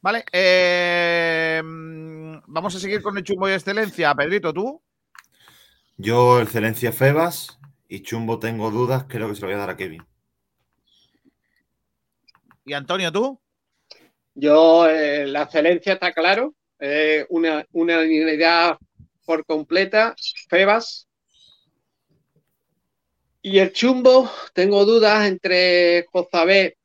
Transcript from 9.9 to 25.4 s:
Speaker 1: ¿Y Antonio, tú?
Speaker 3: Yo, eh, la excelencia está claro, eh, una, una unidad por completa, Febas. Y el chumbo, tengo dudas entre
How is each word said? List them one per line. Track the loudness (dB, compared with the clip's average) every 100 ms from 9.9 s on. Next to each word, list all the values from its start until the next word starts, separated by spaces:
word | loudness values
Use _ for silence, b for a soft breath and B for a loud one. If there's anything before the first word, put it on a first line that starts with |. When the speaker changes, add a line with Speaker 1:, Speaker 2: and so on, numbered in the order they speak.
| -12 -20 _ _ _ _ _ _ _ _ _ _ _ _ _ _ _ _ _ _ _ _ _ _ _ _ _
Speaker 1:
¿Y | -12
Antonio, | -12 -6 -4 -2
tú? | -2 -4 -6 _ _ _ _ _ b b _ _
Speaker 3:
Yo, | -4 4 6 8 8 6
eh, | 2 0 -2 -4
la | -4
excelencia | -2 0 2 0 0
está | -2 -2
claro, | -2 0 0 -2 _ _ _
eh, | -4 -2 0 0 -2
una, | -2 -2 -2 -6
una | -4 0 0
unidad | 2 0 0 0 2 2 0 -2 _ _ -20 _
por | -6 -6
completa, | -4 -6 -2 -2 0 0 0 -4 -12 -14 -4
Febas. | 0 2 2 -2 -16 _ _ _ _ _ _ _ _ _ _ _ _ _ _ _ _ _ _ _ _ _ _ _ _
Y | 0 2
el | 2
chumbo, | 0 0 4 6 6 4 B B
tengo | -2 2 4
dudas | 4 4 4 2 2
entre | -2